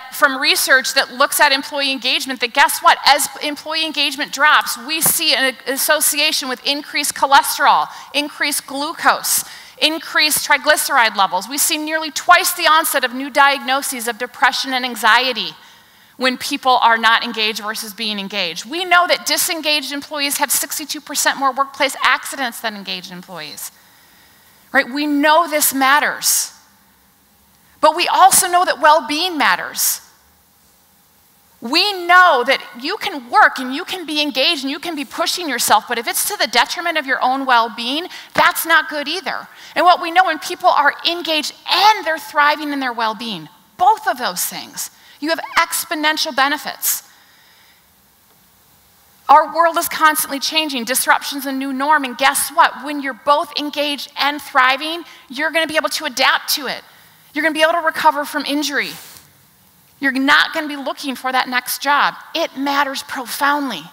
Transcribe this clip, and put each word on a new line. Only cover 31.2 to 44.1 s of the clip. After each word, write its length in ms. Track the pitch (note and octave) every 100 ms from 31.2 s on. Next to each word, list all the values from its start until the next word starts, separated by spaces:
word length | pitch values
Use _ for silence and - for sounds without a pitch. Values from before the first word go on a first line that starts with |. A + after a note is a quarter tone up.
| _ _ _ _
We 460 | A3+ E4 G#4 F#4+ F4
know 380 | F4+ F4+ C4 A#3+
that 160 | A#3 - A#3+
you 160 | C#4+ A4
can 320 | - D4 A#3+
work 300 | F#4+ D#4 -
and 160 | B3+
you 100 | C#4
can 220 | F#4+ F#4 D#4+
be 160 | D4+
engaged 400 | D4 C4 D#4+ D4+
and 80 | C4+
you 80 | C#4+
can 160 | F4
be 100 | D4
pushing 440 | C4 - F4 F4+ D#4+
yourself, 380 | A#3 - A3 -
but 100 | A#3
if 80 | A#3+
it's 200 | - -
to 80 | G#4
the 120 | C#4
detriment 500 | A#3+ C#4+ F4+ E4+ D#4+
of 80 | C4+
your 160 | B3+
own 240 | B3+ C4+ C4
well-being, 600 | A#3 A3+ G#3+ A#3 D4 F#4 - -
that's 320 | - E4 F4 D#4+
not 220 | D#4+ D4
good 200 | D4 C#4
either. 400 | F4+ B3 - - - -
And 100 | -
what 160 | F4 E4
we 100 | E4+
know, 140 | F4
when 160 | F#4 D#4
people 280 | - F4 F4+
are 260 | - C#4+ - D#4+
engaged 460 | F4 D#4 D#4 - - -
and 340 | E4+ G#4 G#4
they're 140 | D#4+ D#4+
thriving 540 | - D4+ D4 D4+ D4
in 80 | C#4
their 120 | C4
well-being, 560 | A3+ A3 G#3+ A#3 E3+ D3+ _ _ -
both 300 | F#4 G#4+
of 100 | F#4+